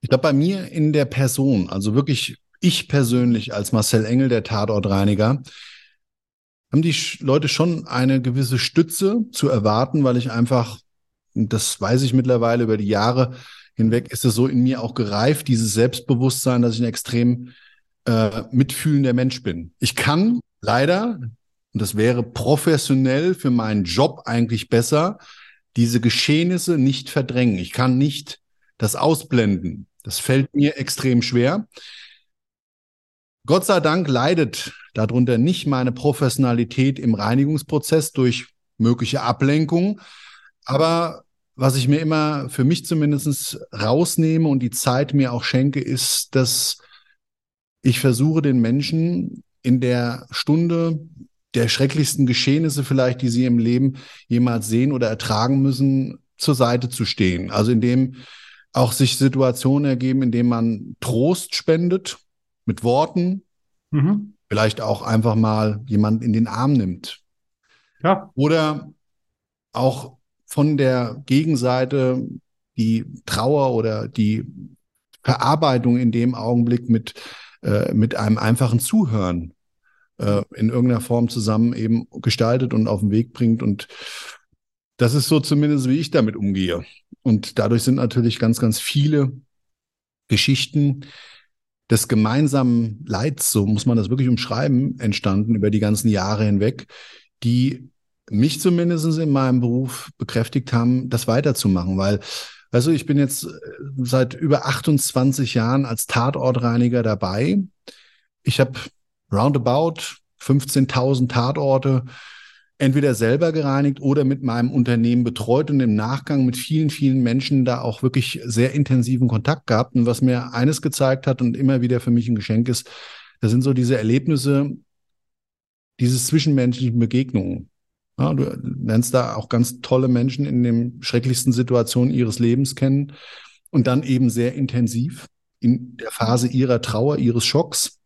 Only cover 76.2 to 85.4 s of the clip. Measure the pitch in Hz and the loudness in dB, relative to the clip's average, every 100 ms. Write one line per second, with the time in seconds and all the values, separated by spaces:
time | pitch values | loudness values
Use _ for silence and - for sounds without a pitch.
76.2 | 120 120 110 120 120 120 123 113 - - | 0 -2 -2 0 2 0 2 0 0 -16
77.2 | - - - _ - 101 - 107 110 - | -20 -20 -20 _ -2 0 0 0 0 0
78.2 | 107 110 110 113 127 120 - 220 175 110 | 0 0 2 2 2 0 0 0 0 0
79.2 | 92 87 85 - _ _ _ _ _ _ | -2 -4 -6 -14 _ _ _ _ _ _
80.2 | 104 104 - - 110 120 123 120 123 120 | -2 -2 -2 -2 0 2 2 0 0 0
81.2 | 120 120 107 110 117 - 110 113 - - | 0 -2 0 2 0 0 -2 -2 -2 -6
82.2 | - - 113 123 127 113 110 104 104 107 | -4 0 0 0 0 0 0 0 0 0
83.2 | 120 - 120 113 117 101 - - - - | -2 -2 0 2 0 -4 -6 -16 -16 -16
84.2 | - - _ _ _ _ _ _ 120 139 | -18 -20 _ _ _ _ _ _ 2 2
85.2 | 135 156 | 2 2